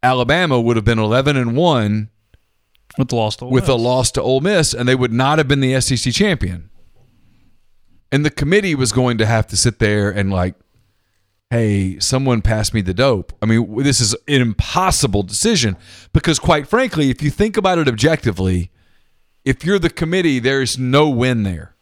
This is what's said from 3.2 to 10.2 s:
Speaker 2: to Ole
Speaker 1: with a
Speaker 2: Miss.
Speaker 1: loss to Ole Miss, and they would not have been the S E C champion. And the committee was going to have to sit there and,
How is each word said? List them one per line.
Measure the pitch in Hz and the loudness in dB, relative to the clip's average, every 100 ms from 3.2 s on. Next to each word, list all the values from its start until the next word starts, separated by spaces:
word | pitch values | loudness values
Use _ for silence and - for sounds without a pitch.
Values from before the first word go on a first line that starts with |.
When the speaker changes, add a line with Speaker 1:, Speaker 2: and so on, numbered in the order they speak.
| 107 - | -2 -6
Speaker 2:
to | |
Ole | 127 | -2
Speaker 1:
with | 127 117 | 0 2
a | |
Speaker 2:
Miss. | 123 | 0
Speaker 1:
loss | 120 127 127 | 2 0 0
to | - | -2
Ole | 113 131 | 0 0
Miss, | 165 202 151 | 2 0 0
and | 120 123 | -2 0
they | |
would | 131 123 | 0 0
not | 113 131 156 | 0 0 2
have | 139 | 2
been | 139 | 2
the | 131 | 2
S | 131 123 | 0 0
E | 123 | -2
C | - | -2
champion. | - 208 170 90 87 - - - _ _ _ _ _ _ _ _ _ _ - _ | 0 0 0 -4 -6 -14 -20 -20 _ _ _ _ _ _ _ _ _ _ -20 _
And | 139 | -2
the | 151 | 0
committee | - 143 196 196 | -2 0 2 2
was | 147 127 | 0 0
going | 127 127 113 | 2 0 0
to | 110 | 0
have | 113 104 | 0 0
to | - | 0
sit | 123 107 | -2 0
there | 107 104 101 | 0 2 0
and, | 101 | -2